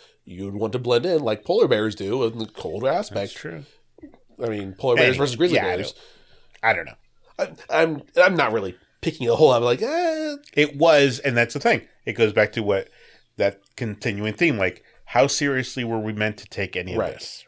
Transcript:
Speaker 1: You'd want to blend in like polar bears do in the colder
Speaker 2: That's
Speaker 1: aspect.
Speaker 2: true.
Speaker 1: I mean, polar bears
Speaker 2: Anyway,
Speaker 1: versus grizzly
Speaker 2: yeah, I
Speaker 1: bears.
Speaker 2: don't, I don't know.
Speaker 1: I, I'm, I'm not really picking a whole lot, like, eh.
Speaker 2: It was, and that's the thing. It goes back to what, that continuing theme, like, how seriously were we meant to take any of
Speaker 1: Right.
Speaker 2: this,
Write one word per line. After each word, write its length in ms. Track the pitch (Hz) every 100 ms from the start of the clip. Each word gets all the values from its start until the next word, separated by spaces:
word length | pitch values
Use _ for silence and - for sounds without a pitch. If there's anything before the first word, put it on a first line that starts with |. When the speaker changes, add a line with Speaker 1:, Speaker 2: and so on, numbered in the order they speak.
| _ _
Speaker 1:
You'd 320 | - 90 98 101
want 160 | 110
to 60 | 123
blend 260 | 120 120 170
in 180 | 160
like 200 | 120 107
polar 240 | - 208 170
bears 280 | 110 107 -
do 280 | 98 131
in 140 | 117 117
the 80 | 110
colder 420 | - 85 95 131
Speaker 2:
That's 220 | 175 -
Speaker 1:
aspect. 240 | 104 98 -
Speaker 2:
true. 280 | 156 160 143 _ _ _ 294 - _ -
Speaker 1:
I 60 | 117
mean, 280 | 104 98 95
polar 180 | 131 123
bears 120 | 131
Speaker 2:
Anyway, 80 | 131
Speaker 1:
versus 180 | 139 120
grizzly 200 | 175 127
Speaker 2:
yeah, 100 | 95
I 80 | 90
Speaker 1:
bears. 140 | 73
Speaker 2:
don't, 100 | - - _ _ - _ _
I 100 | 113
don't 120 | 92 80
know. 100 | - _ _ _ - - - -
Speaker 1:
I, 120 | 156
I'm, 200 | 165 143 - 170
I'm 140 | 185 170
not 160 | 123
really 240 | 110 95 - _ _
picking 260 | 160 156 117
a 60 | 117
whole 140 | 151
lot, 120 | 120
like, 200 | 120 131
eh. 540 | 233 330 339 311 311 285 -
Speaker 2:
It 240 | - 151 139
was, 420 | 165 147 139 123
and 160 | 139 120
that's 180 | 120
the 60 | 139
thing. 280 | 233 196 - _ -
It 80 |
goes 200 | 113 107
back 180 | 110 104
to 80 | 120
what, 260 | 101 98 - _ - _ _ -
that 240 | 101 - _ -
continuing 560 | 113 101 120 101 107
theme, 240 | 107 170 113
like, 260 | 92 - _ _ -
how 220 | 120 143
seriously 560 | - 143 131 123 131 117
were 140 | 113
we 120 | 107
meant 260 | 107 107 104
to 100 | -
take 280 | - 95 92
any 180 | 92
of 40 | 113
Speaker 1:
Right. 140 | 87
Speaker 2:
this, 320 | 67 - -